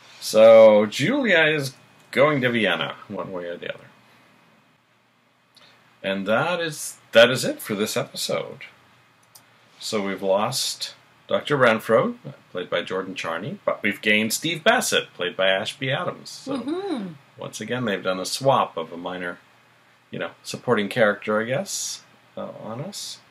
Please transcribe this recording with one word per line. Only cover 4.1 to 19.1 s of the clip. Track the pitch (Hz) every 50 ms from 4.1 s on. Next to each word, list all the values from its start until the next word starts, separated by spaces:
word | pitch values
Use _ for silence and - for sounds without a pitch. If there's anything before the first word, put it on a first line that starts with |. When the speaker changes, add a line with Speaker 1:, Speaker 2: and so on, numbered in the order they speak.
| _ _ _ _ _ _ _ _ _ _ _ _ _ _ _ _ _ _ _ _ _ _ _ _ _ _ _ _ _ _ - - _ _ _ _ _ _ -
Speaker 1:
And | 95 98 98 95
that | 101 110 127 151 170 180 170
is, | 170 160 147 - - - - - _ _
that | - 113 117 117
is | 131 113 143
it | 233 302 -
for | - - 107
this | 98 107 - -
episode. | 120 - - - - - - 104 80 67 - - - - - - _ _ _ _ _ _ _ _ _ _ _ - - _ _ _ _ _ _ _ -
So | - - 110 104
we've | 98 98 95 92 98
lost | 95 95 101 107 127 135 - - - - - - - - - _ _ _ _ _
Doctor | - - 151 - - 147
Renfro, | 131 127 117 110 107 - - 110 123 175 240 240 - - 143 - - _ _
played | - 90 87 -
by | 92 87
Jordan | 85 - 92 95 95 95 90
Charney, | - - 85 82 82 101 143 202 - -
but | - - - -
we've | 104 98 -
gained | - 107 104 107 110 110 -
Steve | - - 160 175 156 -
Bassett, | 220 247 247 - - - 80 - - -
played | - 90 87 -
by | - 95 98
Ashby | 95 98 110 - - - 135 131
Adams. | 135 175 180 - - - - -
So | - - - 262 277
Speaker 2:
Mm-hmm. | 247 226 277 330 370 403 392 311 233 196 180 151 135 _ _ _
Speaker 1:
once | - - - - -
again, | 113 104 120 127 123
they've | 107 95 90 92
done | 95 92 92
a | 92
swap | - - - 135 135 127 110 95 - -
of | 85 80 82
a | 85
minor, | 85 87 90